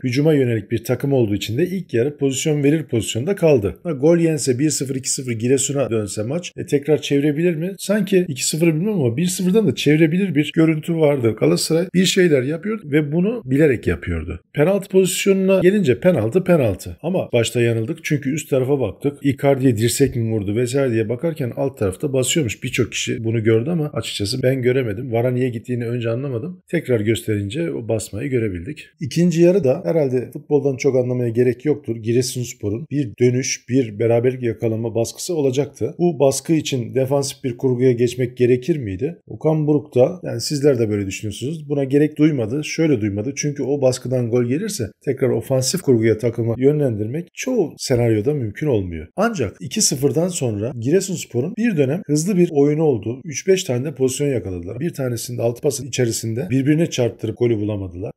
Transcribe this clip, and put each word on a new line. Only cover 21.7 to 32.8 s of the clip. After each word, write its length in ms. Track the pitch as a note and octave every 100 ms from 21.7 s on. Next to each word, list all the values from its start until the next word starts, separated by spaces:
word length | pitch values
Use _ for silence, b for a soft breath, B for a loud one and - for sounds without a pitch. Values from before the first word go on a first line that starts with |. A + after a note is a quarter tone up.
| C3+
tarafta 340 | G2+ F2+ -
basıyormuş. 500 | C3 B2+ E3+ A#2+ -
Birçok 300 | B2+ - A2+
kişi 320 | - - B2
bunu 200 | A2+ A#2
gördü 260 | G#2+ A2+ C3
ama 200 | F3 D3
açıkçası 500 | D3 - - G2+ B2+
ben 200 | C3 C3+
göremedim. 500 | A#2+ B2+ A#2+ G2+ B2+
vara 180 | A2+ B2+
niye 180 | B2 C3
gittiğini 380 | A2+ - A#2+ A#2
önce 240 | B2 A#2
anlamadım. 520 | A#2 C#3 A#2 D#3 F3+ _
Tekrar 300 | E3+ - A#2
gösterince 720 | G#2 A2 - G#2 G2+ C3 E3
o 160 | C#3 A2
basmayı 420 | A2+ - G2+ C#3
görebildik. 560 | B2+ A2 F2+ F#2+ - - -
İkinci 420 | C3+ E3 F3 D#3+
yarı 220 | E3+ F#3+
da 180 | C3+ D#3
herhalde 460 | E3+ E3 C#3 B2+ A2+
futboldan 460 | D3+ - D3 C3+ C3
çok 200 | C#3+ B2+
anlamaya 340 | B2 B2 A#2+
gerek 340 | A2+ B2+ A#2
yoktur. 320 | D3+ D3 - A#2
Giresunspor'un 880 | A2 A#2+ B2+ B2+ B2 - G#2 A2